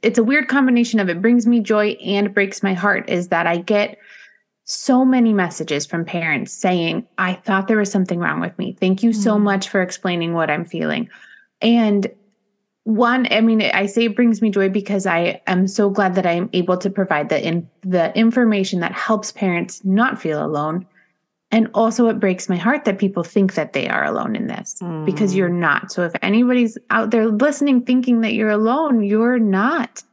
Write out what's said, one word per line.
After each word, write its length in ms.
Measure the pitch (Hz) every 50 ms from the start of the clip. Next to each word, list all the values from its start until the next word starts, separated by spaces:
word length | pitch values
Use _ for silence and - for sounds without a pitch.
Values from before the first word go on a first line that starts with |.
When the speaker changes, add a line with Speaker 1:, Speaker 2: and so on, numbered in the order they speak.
| -
Speaker 1:
it's 160 | 220 - 240
a 60 | 226
weird 240 | 214 277 302 302 -
combination 500 | 254 277 269 254 247 240 240 233 - 220
of 80 | 202 185
it 140 | 165 170 190
brings 240 | 226 240 240 220
me 140 | 233 240 233
joy 300 | 208 - 220 214 208 208 - - -
and 300 | - 202 202 202 202 196
breaks 280 | 208 196 196 196 - -
my 120 | 196 190
heart, 340 | 175 185 208 190 - - -
is 200 | - 175 180 175
that 180 | 180 165 165
I 120 | 170 170 175
get 400 | 180 - 214 202 208 - - _ - - - - - - _ _ _ _ _ _ _ - -
so 320 | - - - 262 247 262
many 280 | 254 254 254 240 226 214
messages 520 | 202 180 170 - - 160 - 151 143 147
from 200 | - - 170 165
parents 480 | - - 175 165 160 147 127 - - -
saying, 520 | - - 190 180 175 170 165 165 175 - _ _ -
"I 140 | 185 185 185
thought 320 | 185 _ - 190 190 196
there 100 | 190 226 214
was 120 | 208 196
something 300 | - 196 185 - 180 175
wrong 200 | 170 160 151 156
with 160 | 170 170 -
me. 200 | - - - 190 _
Thank 240 | - 185 190 190 -
you 100 | 233 226
so 240 | 214 202 226 214
Speaker 2:
Mm. 60 | 208 202
Speaker 1:
much 260 | 202 196 196 190 -
for 140 | - 202 185
explaining 500 | 180 - - _ 185 175 175 170 165 170
what 160 | 170 160 151
I'm 160 | 147 156 170
feeling." 440 | 165 - 165 - 76 76 - - - - - - - - - _ _ _ _
And 460 | - 226 233 233 226 214 202 202 196 - - _ _ _ _ _ _ _ _ _ _ _ _ _ _
one, 420 | 220 220 208 247 233 247 262 247 - -
I 80 | 214
mean, 220 | 226 226 226 220 202
I 240 | 131 - 190 202
say 180 | 202 - 233 233
it 100 | 233 208
brings 240 | - 247 233 226 196
me 100 | 226 220
joy 180 | 196 202 196 190
because 380 | 190 208 196 196 202 196 190
I 340 | 196 170 165 175 170 - - _ -
am 180 | 185 180 190
so 240 | 190 - - 208 202
glad 240 | 196 208 202 190 180
that 100 | 190 180
I 80 | 175 170
am 160 | 170 175 - -
able 240 | 180 170 180 180 180
to 100 | - 202
provide 400 | 196 - 190 190 165 147 151 -
the 140 | - 139 131
in-, 240 | 165 165 170 165 - _ _ -
the 340 | 185 185 180 165 160 -
information 640 | - 226 226 226 254 247 226 214 202 190 190 - 180
that 120 | 175 - -
helps 400 | - - - 220 208 214 - -
parents 520 | - 208 190 175 175 180 185 - - -
not 360 | 190 190 202 233 254 - -
feel 240 | - 160 156 151 151
alone. 420 | 151 156 147 151 156 160 180 185 _ _ _ _ _ _ _ _ _ _ _ _ _
And 180 | - 226 220 - -
also 320 | - 226 220 226 - 240 226
it 120 | 214 208
breaks 280 | - 190 180 180 - -
my 80 | 185
heart 280 | 175 165 220 277 294 -
that 140 | - 196 196
people 240 | - 190 196 180 170
think 300 | - - 214 196 190 -
that 180 | - 151 - -
they 160 | 143 - -
are 160 | - 67 69
alone 320 | 73 - - - - -
in 100 | - -
this 300 | - - - - - - - 185 175 165 156 156
because 280 | - 185 151 220 196 185
Speaker 2:
Mm. 40 |
Speaker 1:
you're 120 | 190 185 175
not. 420 | 175 175 175 156 143 - - 190
So 140 | - - 175
if 80 | 170 165 - -
anybody's 560 | 185 202 226 247 247 254 247 240 226 220 - _ _
out 200 | 220 226 220 220
there 160 | 226 233 220
listening, 560 | 226 214 208 247 294 285 285 285 285 269 247 247
thinking 380 | - 254 254 247 247 240 226
that 140 | 226 214 220
you're 160 | 226 214 214
alone, 520 | 208 208 214 226 240 294 330 302 262 226 208
you're 380 | 202 208 214 226 240 254 247
not. 640 | 226 208 190 190 208 254 311 330 240 - _ - - _